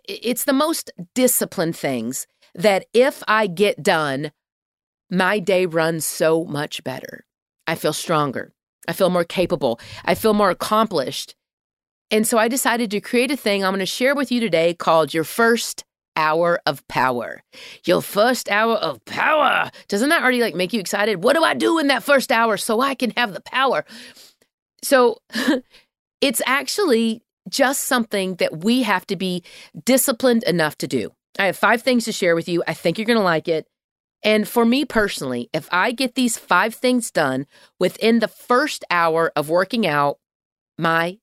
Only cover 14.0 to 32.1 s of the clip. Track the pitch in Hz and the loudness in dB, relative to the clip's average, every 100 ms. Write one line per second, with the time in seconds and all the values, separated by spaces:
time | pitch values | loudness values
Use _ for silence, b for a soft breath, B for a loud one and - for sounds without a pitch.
14 | 254 285 262 240 226 160 170 170 185 165 | 0 0 0 -2 0 2 2 0 2 2
15 | 147 160 156 - 226 233 - - - _ | 2 -2 -4 0 2 2 -2 -10 -16 _
16 | _ - 156 160 175 170 - 139 - 143 | _ -2 0 2 2 0 -2 -4 -4 0
17 | 127 120 95 - _ B B B - 175 | 0 0 -6 -12 _ B B B 0 0
18 | - 190 240 247 - 202 226 220 160 127 | 0 2 2 0 -2 0 0 -2 -4 -8
19 | - 208 269 311 254 185 - - B 202 | -8 -2 0 2 2 0 -4 -10 B -2
20 | 277 330 254 247 226 160 185 233 175 202 | 2 2 2 2 0 -2 -2 -4 -4 -2
21 | 214 185 214 330 320 262 330 330 285 254 | -2 0 0 2 2 0 0 2 0 0
22 | 233 277 - 233 226 196 - 226 277 262 | 2 0 2 0 0 0 -2 -2 -2 -2
23 | 240 247 233 165 - 247 269 160 - B | -4 -2 -4 -6 -8 -2 0 0 -4 B
24 | B B B B _ _ _ _ - 262 | B B B B _ _ _ _ 2 4
25 | 240 - _ 226 254 262 - b b _ | 4 0 _ -4 0 0 -2 b b _
26 | _ _ 269 226 262 277 262 - 370 226 | _ _ 0 0 0 -2 -2 -2 2 2
27 | 226 220 _ _ 190 - 254 277 - 254 | 2 -2 _ _ -6 0 0 0 -2 -2
28 | 220 202 185 180 190 156 196 254 214 185 | -2 -4 -4 -2 -4 -2 0 2 2 -2
29 | - 180 185 180 - B B - - 262 | -2 -4 -4 -4 -8 B B -6 2 2
30 | 277 247 254 233 - 175 151 - 151 127 | 2 0 2 2 2 0 0 -4 -4 -4
31 | 95 - _ - 190 - 202 233 262 247 | -4 -10 _ -2 0 2 2 2 2 0
32 | 226 | 0